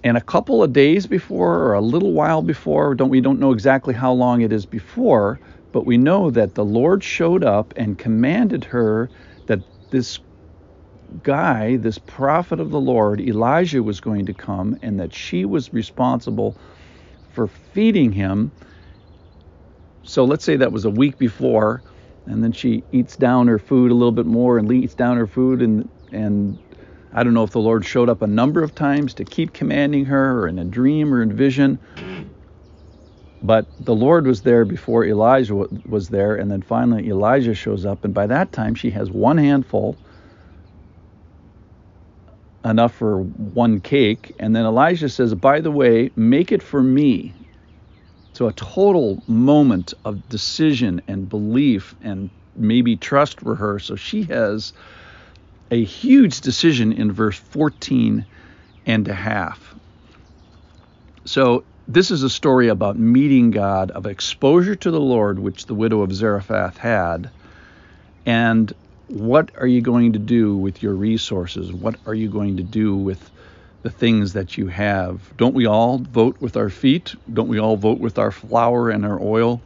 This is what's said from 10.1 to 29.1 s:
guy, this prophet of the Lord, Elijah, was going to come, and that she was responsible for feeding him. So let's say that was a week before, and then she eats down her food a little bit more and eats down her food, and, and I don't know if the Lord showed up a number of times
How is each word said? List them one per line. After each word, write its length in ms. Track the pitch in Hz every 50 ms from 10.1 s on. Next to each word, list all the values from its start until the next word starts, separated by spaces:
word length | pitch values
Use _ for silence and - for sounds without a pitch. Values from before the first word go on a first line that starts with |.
| - - - - - - - - - - - - - - - _ - - - - - -
guy, 540 | - 139 139 147 180 175 127 110 107 113 131
this 220 | 123 107 113 107 -
prophet 640 | _ - - - 135 139 151 165 180 - 170 160
of 100 | 165 -
the 100 | - 147
Lord, 400 | 135 131 127 113 107 104 104 104
Elijah, 600 | 90 - 107 107 113 120 143 165 185 170 147 131
was 180 | 110 107 104 -
going 260 | - 113 107 101 98
to 60 | 92
come, 460 | 113 - - - 98 95 92 107 - -
and 200 | - 117 101 95
that 120 | 87 82
she 320 | - - - - - 180 185
was 300 | 202 196 156 123 - -
responsible 840 | 117 104 - - - 127 127 123 117 - - 110 107 113 104 - - - - - - - - - - - - - - - -
for 140 | - 123 117
feeding 680 | 101 - - - - - 190 214 226 208 190 139 113
him. 400 | 98 101 98 95 98 104 113 147 - - - - - - - - - - - - - - - - _ - _ - _ - - - - - - - _ -
So 220 | - - - 135 127
let's 200 | 127 147 156 -
say 120 | - 151
that 160 | 135 131 117
was 140 | 113 110 98
a 40 | 110
week 280 | 101 113 135 147 135 _
before, 640 | 131 117 101 - 127 127 117 110 110 107 117 123 - - - - - - - - -
and 180 | - 110 110
then 100 | 113 113
she 320 | 113 - - 123 113 113 - -
eats 260 | - 127 120 - -
down 320 | - 135 123 127 127 123 120
her 100 | 113 107
food 320 | - - 139 127 123 120
a 40 | 120
little 180 | 120 120 120
bit 120 | 113 120 117
more 320 | - 113 117 123 123 120
and 140 | 117 107 107
eats 220 | 127 127 120 117 -
down 240 | - 123 120 123 120
her 80 | 117
food, 340 | 98 - 131 127 127 131 123
and, 280 | 123 113 110 107 120 - - - - -
and 480 | - 104 107 104 104 101 101 101 95 - - - - - - - - - - -
I 120 | - - 120
don't 100 | 120 117
know 80 | 117
if 80 | 110 101
the 100 | - 120
Lord 240 | 107 113 113 110 95
showed 240 | - - 127 120 120
up 140 | 117 -
a 40 | 113
number 360 | 104 104 110 123 143 156 175
of 120 | 160 151 -
times 400 | - 156 143 143 147 147 127